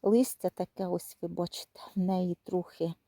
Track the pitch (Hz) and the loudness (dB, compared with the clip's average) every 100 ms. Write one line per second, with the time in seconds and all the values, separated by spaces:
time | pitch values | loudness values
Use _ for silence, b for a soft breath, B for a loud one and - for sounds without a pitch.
0 | - 226 254 - 185 - 180 - 190 175 | 6 6 4 0 -6 -4 -8 -4 -2 -2
1 | - - 175 175 175 - - - - - | -4 -10 -8 -4 -4 -4 -14 -16 -10 -2
2 | 185 185 180 175 - 185 175 - 165 170 | 0 2 0 -2 -2 -2 -2 -4 -4 -4